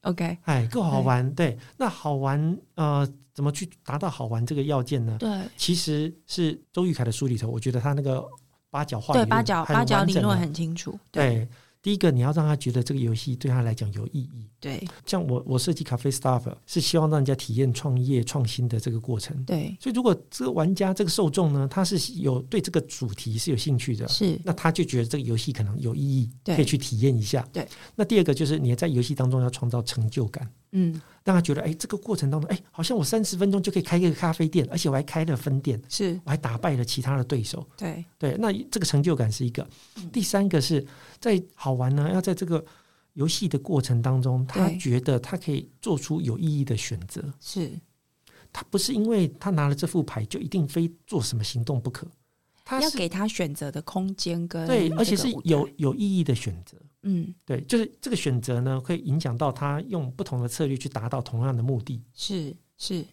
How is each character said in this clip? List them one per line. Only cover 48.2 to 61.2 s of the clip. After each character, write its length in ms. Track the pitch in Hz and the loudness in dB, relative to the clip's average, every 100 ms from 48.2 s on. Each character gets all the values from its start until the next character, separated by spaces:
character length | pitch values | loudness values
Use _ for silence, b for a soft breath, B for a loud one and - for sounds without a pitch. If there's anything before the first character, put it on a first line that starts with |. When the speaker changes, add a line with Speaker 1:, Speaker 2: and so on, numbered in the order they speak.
| _ B B | _ B B
Speaker 2:
他 100 | - - | -16 -4
不 80 | 196 | -2
是 140 | - | 0
因 160 | 254 214 | 0 2
为 260 | 226 160 - | 4 2 0
他 100 | 202 | -2
拿 200 | 170 143 | 2 2
了 60 | 143 | 2
这 120 | 165 | 0
副 160 | 175 | 0
牌 220 | 147 - 107 | -2 -4 -6
就 120 | - | -6
一 60 | 147 | -4
定 180 | 190 143 | -2 0
非 240 | 165 170 170 _ | 0 -2 -4 _
做 140 | 202 | -2
什 160 | 110 120 | -2 -2
么 40 | |
行 220 | 107 123 | -2 -4
动 160 | 117 135 | -2 -2
不 100 | 123 | -4
可， 160 | 123 170 _ _ _ _ _ - | -8 -16 _ _ _ _ _ -6
他 160 | 269 | 0
是 20 | |
Speaker 1:
要 80 | 302 | 0
给 160 | 277 175 | 0 -4
他 180 | 185 214 | -2 -4
选 300 | 220 165 147 | -2 -4 -4
择 160 | 143 | -8
的 100 | 147 | -8
空 300 | - 190 190 190 | -6 -4 -4 -4
间 280 | - 170 170 | -4 -4 -4
跟 220 | 170 165 | -6 0
Speaker 2:
对， 220 | 247 160 | 2 2
而 160 | 160 226 | 2 2
且 100 | 196 | 2
是 160 | 247 | 0
有， 80 | 226 | -2
Speaker 1:
这 100 | 165 | 2
个 100 | 151 | 2
舞 60 | 143 | 2
台。 60 | - | 0
Speaker 2:
有 180 | 143 - | -2 0
意 240 | 202 185 | 0 2
义 20 | |
的 140 | 147 117 | 2 0
选 180 | - 87 92 | -2 -8 -14
择。 120 | - - _ 202 | -20 -20 _ -4
Speaker 1:
嗯。 280 | 180 165 180 - | -2 -4 -10 -6
Speaker 2:
对， 140 | 127 | -6
就 160 | - 240 | 0 0
是 140 | 208 - | 0 -6
这 100 | - | -4
个 60 | 208 | -2
选 260 | 151 123 | 0 -2
择 200 | 120 120 | 0 0
呢， 180 | 127 131 | 0 -2
会 180 | 127 175 | -2 -4
影 220 | - 143 | 0 -2
响 180 | 160 120 | 0 0
到 140 | 147 | -2
他 300 | 127 143 143 | 0 -4 -4
用 280 | 240 185 131 | -4 -4 -4
不 120 | 127 | -6
同 180 | - 123 | -6 -4
的 60 | 120 | -4
策 200 | - 151 | -2 -2
略 100 | 131 | -2
去 100 | 139 | -4
达 220 | - 113 | -6 -4
到 120 | 131 | -4